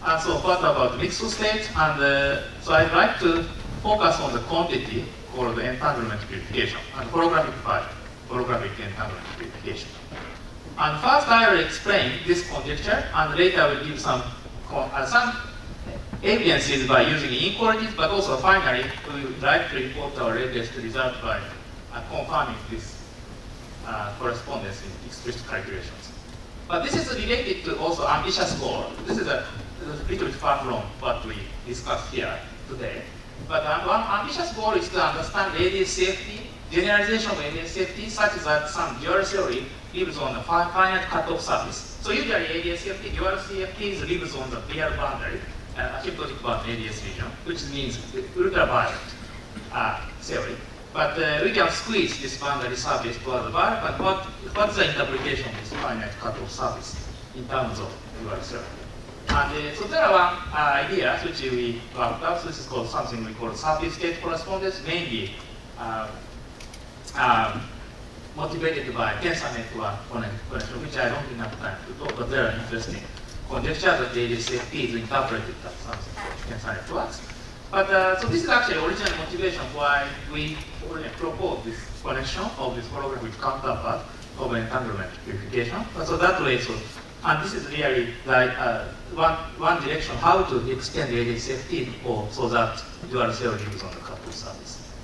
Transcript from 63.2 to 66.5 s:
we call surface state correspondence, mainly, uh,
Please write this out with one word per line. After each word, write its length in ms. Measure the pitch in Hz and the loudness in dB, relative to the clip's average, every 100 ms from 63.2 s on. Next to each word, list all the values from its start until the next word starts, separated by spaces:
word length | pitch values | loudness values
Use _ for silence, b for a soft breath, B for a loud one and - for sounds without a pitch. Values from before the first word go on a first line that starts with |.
| 110 | -6
we 80 | |
call 200 | 107 113 107 | -4 -6 -2
surface 400 | 156 156 165 - | 2 2 0 -2
state 260 | 175 165 | -2 -2
correspondence, 640 | 170 165 190 190 190 190 160 | -2 -4 -2 -2 -2 -4 -2
mainly, 460 | 170 165 113 98 - - - - - | -2 -2 -4 -4 -8 -12 -14 -14 -10
uh, 300 | 117 113 107 101 - - - | -6 -4 -6 -8 -12 -14 -14